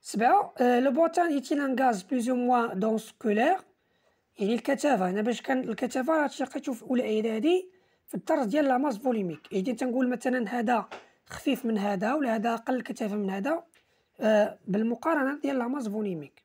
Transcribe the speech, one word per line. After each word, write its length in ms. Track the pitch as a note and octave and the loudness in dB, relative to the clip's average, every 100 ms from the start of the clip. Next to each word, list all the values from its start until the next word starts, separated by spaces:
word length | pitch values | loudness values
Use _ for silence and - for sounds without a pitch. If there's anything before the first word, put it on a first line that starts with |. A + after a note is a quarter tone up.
| - | -6
سبعة، 420 | G#3+ A#3 F#4+ - - | 2 4 4 2 0
آه، 200 | B3 B3 | 4 4
لو 120 | C4 | 2
بوتان 360 | C4 E4 E4 E4+ | 4 2 4 2
ايتيل 340 | C#4+ C4 D4 | 0 -2 -2
ان 180 | C#4 B3 | 0 2
غاز 240 | C4 G#3+ | 2 0
بلوز 260 | - B3+ A#3 | -2 -2 0
او 60 | B3+ | 0
موان 440 | B3 B3 A#3 F#3+ | 2 2 2 0
دونس 320 | A3 A3 - | 0 0 -4
كو 180 | - A3 | -6 0
لير، 280 | G#3 C4+ F#4+ - _ _ _ _ _ _ - | 2 2 2 -2 _ _ _ _ _ _ -4
يعني 140 | G3+ | -2
الكثافة، 560 | A#3 - C#4 D4 A#3 F3+ | 0 0 0 2 2 0
هنا 120 | F#3+ | 0
باش 200 | G#3+ A3+ | -2 -2
كان 180 | - C4 B3 | -2 -2 -2
الكثافة 440 | G#3+ B3 C4 B3+ | -4 -4 -4 0
راه 100 | D#4+ | 0
هادشي 200 | C#4+ - | 0 -4
لقيتو 300 | B3+ C#4 C#4+ | -8 -6 -8
في 100 | A#3 | -8
أولى 320 | A3 B3 G#3+ G#3+ | -2 0 0 0
إعدادي 540 | A3 A3 C#4 F#4 F#4 _ _ _ _ | 0 0 2 0 -2 _ _ _ _
في 80 | G#3+ | -10
الدرس 300 | - D#4 A#3 | -2 0 2
ديال 200 | C#4 C#4 | 2 2
لا 120 | B3 | 2
ماس 200 | D4 G#3 | 0 -2
فوليميك، 560 | C4 A3+ F#3 D3+ - | -2 0 -2 -6 -6
يعني 200 | G3 F#3+ | -4 -2
تنقول 360 | A#3 B3+ A#3+ B3+ | -2 -2 0 0
مثلًا 400 | B3 C4 B3+ G#3+ | 0 -2 -2 -2
هذا 360 | B3 A3 A#3+ G3 - - _ _ | -2 0 0 -2 -14 -20 _ _
خفيف 400 | - - B3+ A#3 | -6 -2 -2 0
من 120 | G#3+ | 0
هذا 360 | G3+ G3+ G#3+ | 0 0 0
ولا 220 | D4 C4 A3 | 0 0 0
هذا 180 | A3+ | 0
أقل 280 | A#3 A3+ B3+ | -4 -2 -4
كثافة 340 | - A#3 A3 G#3 | -4 -6 -4 -2
من 140 | G3 | -2
هذا، 340 | G3 G3+ E4 - _ _ _ _ _ | -2 -2 -4 -6 _ _ _ _ _
آه، 360 | G#3+ G#3+ G#3+ - - | 2 4 4 0 -4
بالمقارنة 720 | G3 A3+ A#3 D#4+ D#4+ C4 D4 | 0 0 -2 0 0 0 -2
ديال 200 | C#4 C#4 | -2 -2
لا 80 | A#3+ | -2
ماس 200 | C4+ A3+ | -4 -4
فوليميك. 560 | G#3 G#3+ E3+ C#3+ _ | -4 -4 -4 -8 _